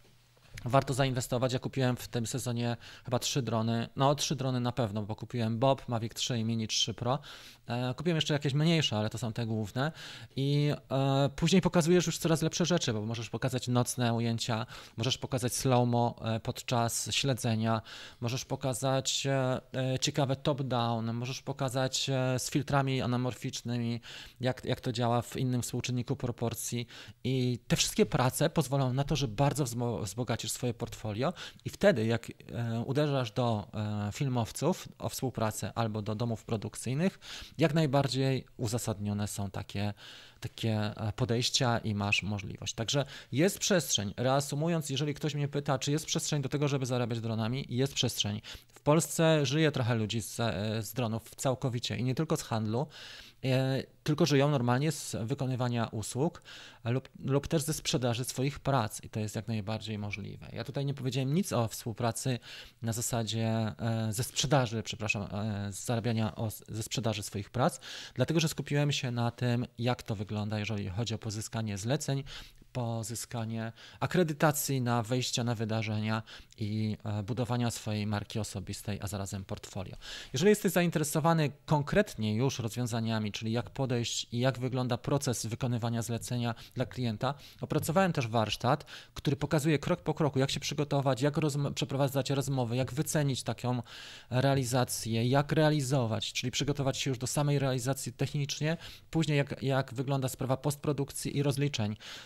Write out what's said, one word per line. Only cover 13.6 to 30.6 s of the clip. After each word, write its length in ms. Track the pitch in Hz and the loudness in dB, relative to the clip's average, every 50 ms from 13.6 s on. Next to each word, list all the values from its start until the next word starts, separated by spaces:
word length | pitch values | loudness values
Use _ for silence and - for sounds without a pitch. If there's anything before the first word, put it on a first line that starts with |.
| - 123 | 0 2
nocne 460 | 123 123 120 - - 127 123 117 117 | 4 4 4 2 2 2 2 2 2
ujęcia, 520 | 113 117 117 113 113 - - 113 110 117 - - - - - - | 2 2 0 0 0 0 -2 -2 -2 -2 -6 -10 -16 -18 -12 -6
możesz 220 | - 104 131 - - | -2 0 0 0 -2
pokazać 360 | - - 139 120 127 120 - | -2 -2 -2 0 0 0 0
slow-mo, 640 | - - 131 127 123 123 123 120 120 120 117 - - | 2 4 6 6 6 6 6 4 4 4 2 0 -2
e, 180 | - 113 113 110 | -2 -2 -2 -2
podczas 680 | - 127 - - - - 127 117 117 113 - - - - | -2 -4 -6 -6 -4 0 2 2 2 2 0 -2 -2 0
śledzenia, 720 | - - - 139 127 - - 117 110 110 113 113 113 110 - - - - - - - - | 0 0 2 2 0 2 2 2 2 4 4 4 2 2 0 -6 -12 -14 -16 -16 -10 -6
możesz 240 | 120 117 131 127 - | -4 -4 -2 -4 -4
pokazać, 800 | - 143 - - 131 123 - 135 135 135 135 131 - - - - | -6 -6 -4 -2 -2 -2 0 0 2 2 2 2 0 -2 0 0
e, 340 | 139 135 135 127 127 127 - - - - 127 131 127 131 | 2 2 2 2 2 0 -2 -4 -6 -4 -2 0 0 0
e, 40 | - | 0
ciekawe 380 | - 151 - 151 139 123 135 | 0 0 2 2 2 2 0
top-down, 760 | - - 160 143 127 139 123 127 120 117 117 117 113 113 113 | 0 0 0 0 0 0 0 0 2 2 2 0 0 -2 -2
możesz 300 | 113 120 123 127 135 - | -2 -4 -4 -4 -6 -6
pokazać, 680 | - 139 139 - 139 127 113 135 131 131 - - - 135 | -8 -8 -4 -4 -4 -2 0 0 0 0 0 -2 0 0
e, 280 | 135 131 127 131 127 123 | 2 2 2 2 0 0
z 120 | - - | -2 0
filtrami 520 | - 147 127 - 143 139 135 135 131 131 | 0 0 0 2 2 2 2 2 0 0
anamorficznymi, 960 | - 120 123 123 127 123 120 - - 131 - - - 117 120 120 117 117 120 117 - - - - - - - - | 0 0 0 0 0 -2 -2 -4 -6 -8 -8 -6 -4 -4 -2 0 0 -2 -2 -4 -6 -12 -14 -16 -16 -18 -10 -2
jak, 240 | 123 127 123 - - | -2 -2 -2 -2 -2
jak 160 | - 127 - | -2 -2 -2
to 120 | - 131 | -2 -4
działa 300 | 110 123 120 117 120 120 | 0 2 2 4 2 2
w 140 | 113 - - | 0 -2 -4
innym 260 | - 135 127 127 123 | -2 0 0 0 0
współczynniku 540 | 120 - - 123 - - 127 123 117 - 131 | -2 -2 -4 -4 -2 -2 -2 -2 -2 -2 -2
proporcji. 720 | - - 117 113 - 120 113 - - - - 120 120 117 - - - - - - - - | -2 -2 -4 -2 -2 -2 -2 -2 -4 -6 -4 -4 -4 -6 -6 -12 -16 -18 -18 -16 -6 -2
I 340 | 127 131 131 123 123 120 - - - | 0 0 2 2 2 0 -2 0 0
te 80 | 165 | 2
wszystkie 300 | - - - - - 208 | 2 2 2 4 4 4
prace 440 | - - 147 127 127 - - 151 165 | 4 4 4 4 4 4 2 0 2
pozwolą 420 | - 170 151 123 139 139 135 127 | 4 2 2 2 2 2 2 2
na 120 | 123 135 139 | 2 0 2
to, 120 | - 160 | 2 0
że 120 | 120 139 113 | 0 0 -2
bardzo 360 | 104 107 139 143 - 143 147 | 2 2 2 4 4 2 -2
wzmo-, 340 | 110 113 123 123 120 110 - | -2 0 -2 0 0 0 -2
wzbogacisz 480 | 107 95 98 120 123 - 117 - - | -2 -4 -4 -4 -2 -2 -2 -2 -2
swoje 280 | 107 - - | -6 -4 -2